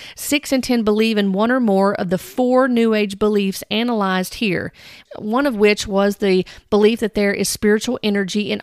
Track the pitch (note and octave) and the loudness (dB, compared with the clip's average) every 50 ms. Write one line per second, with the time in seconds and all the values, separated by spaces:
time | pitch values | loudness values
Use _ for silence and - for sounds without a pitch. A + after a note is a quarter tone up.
0 | - - - - - - C#4+ D4 - - C#4 C4 A#3+ - B3 A#3+ G#3+ G#3+ G#3 G#3+ | -20 -20 -16 -12 -4 -4 -4 -4 -2 -2 -2 -2 0 0 -2 0 2 2 2 2
1 | A3 A3+ A3 G#3 G3+ G3 F#3+ G3 G#3+ A#3 B3+ C4 B3 G#3+ G3 F#3+ G3 G3 G3+ - | 2 2 2 0 0 0 0 0 0 0 0 0 2 2 2 2 2 2 0 -2
2 | G3+ F3 F#3 F3+ - - - - B3+ B3 B3+ B3+ C4 C4 B3 A#3 A#3 A3+ A3 G#3+ | -2 -4 -4 -4 -4 -6 -4 -2 0 2 4 4 2 2 2 2 2 2 2 0
3 | G#3 G3+ G3 F#3+ G#3+ G#3 G#3+ G3+ G3 F#3+ F#3+ - - - G#3 G#3+ A#3 A#3+ A#3+ G#3+ | 0 -2 -2 -2 0 0 2 2 0 0 -4 -6 -8 -4 -4 -2 -2 -2 -2 -2
4 | G3 F#3+ F#3 F#3 F#3 - - - A#3 G3+ E3+ - - - - - - - - - | -2 0 0 -2 -2 -4 -6 -4 -2 -2 -2 -2 -4 -8 -12 -18 -20 -20 -20 -20
5 | - _ - - - G#3+ A3 B3+ C#4+ C#4+ A#3 G3 G#3+ G#3 G#3 G3+ - A3+ G3 G3 | -20 _ -16 -12 -6 -4 -2 0 0 0 2 4 4 4 4 2 -2 -2 0 2
6 | G3 G3+ G3+ - G#3 G3 F#3 F#3 F3+ - - - - _ - G3+ G#3 G#3+ A#3 A3+ | 2 2 0 0 0 2 2 2 0 -2 -8 -20 -4 _ 2 4 4 4 4 2
7 | A3+ G#3 - G#3+ G3+ G3+ G3+ - G3 - - - - G#3 G#3 A3 - A#3+ B3 - | -2 -4 -2 0 0 0 0 -2 -4 -4 -4 0 2 2 2 2 0 -4 -4 -2
8 | - G#3+ G3+ G3+ G3 F3+ - G#3 G#3+ - G#3+ G#3 | -2 -2 -2 -2 -2 -2 -2 -4 -4 -4 -6 -6